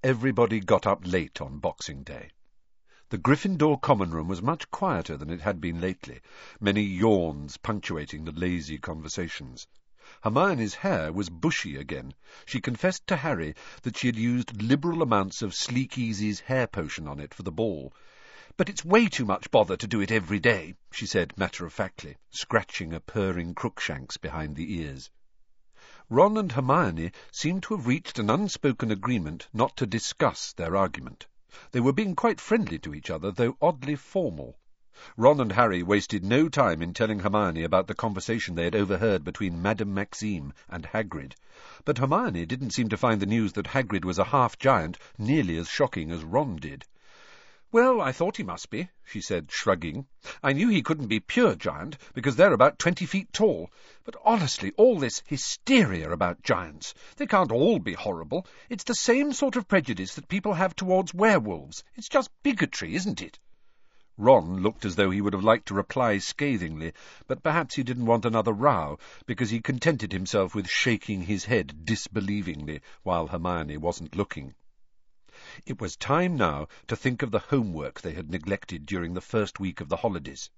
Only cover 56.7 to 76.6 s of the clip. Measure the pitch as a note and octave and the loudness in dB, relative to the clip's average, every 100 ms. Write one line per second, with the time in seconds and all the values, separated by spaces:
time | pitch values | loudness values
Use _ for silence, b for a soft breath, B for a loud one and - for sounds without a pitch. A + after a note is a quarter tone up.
56.7 | D2+ - - B - C#4+ G3+ D3+ A2+ E3+ | -12 -16 -16 B -8 2 2 4 4 4
57.7 | G3+ G2 F2 G#2 E2+ D#2+ E3 F#3+ B B | 4 0 -4 -4 -6 -4 -6 -8 B B
58.7 | A3+ - A#3+ - B3 D4 C4 C#4 B3 G3+ | -10 -4 -2 4 4 2 0 0 0 2
59.7 | G3 B2+ G2+ F#2+ - - G3 G#3+ E3+ F#3 | 2 2 -4 -6 -8 -4 -2 0 0 0
60.7 | - F#3 F#3 F#3 F3 A3 F#3+ G#2+ E2 C#2 | -2 2 2 2 4 6 6 2 -6 -8
61.7 | - - - - C#4 - - C#4+ A3 E3 | -16 -16 -16 0 0 0 -2 -2 2 -2
62.7 | - E3+ E3+ F#3+ - E2 - - - - | -2 -4 -2 -2 -6 -10 -16 -20 -20 -20
63.7 | _ - - - - G#2+ B2+ E2 F#2 G2 | _ -20 -20 -20 2 8 8 6 0 0
64.7 | G#2+ G2+ E2+ G2 F#2+ G2+ F#2+ G#2+ A2+ - | 0 -4 2 4 4 0 2 4 4 2
65.7 | G2 G2 C3 A#2+ G2+ - - D3 A2+ E2+ | -4 -2 0 2 2 -2 -4 -2 -2 -4
66.7 | D#2 D#2+ B B B - C3 D#3+ D#3+ D3+ | -6 -8 B B B -8 -2 0 0 0
67.7 | - B2 B2 A2+ A#2 A2+ A2+ A2 G#2 C#3 | -4 -4 -2 4 4 4 2 2 4 4
68.7 | G#2+ D2 D2+ B B - A#2+ A#2 A2+ A2+ | 4 0 -8 B B -8 -2 -2 -2 -2
69.7 | B2+ E3 C#3+ G#2 F#2 F#2 G#2 F#2+ G#2 F2+ | 0 2 0 -2 -4 0 0 0 -2 -2
70.7 | - B2+ A2 - G2+ F2 G2+ - A#2 C#2+ | 0 2 0 -2 -6 -2 -4 0 0 0
71.7 | D#2 D#2+ A2 - G#2+ G2 G#2 F2 D2 D2+ | -8 -2 -2 -2 -4 -2 -2 -4 -8 -8
72.7 | D2 b b - F2 - F2+ F2+ F2 D2+ | -10 b b -2 -2 -2 -4 -2 -2 -4
73.7 | D2+ E2+ E2 E2+ F#2 G2+ - C2+ - - | -4 -4 -4 -8 -6 -4 -6 -12 -18 -20
74.7 | _ - - - - - B B B - | _ -20 -20 -20 -20 -20 B B B -12
75.7 | - F2+ - - D3+ F3+ D#3 F2+ C#2+ | -8 -8 -6 0 2 2 2 0 0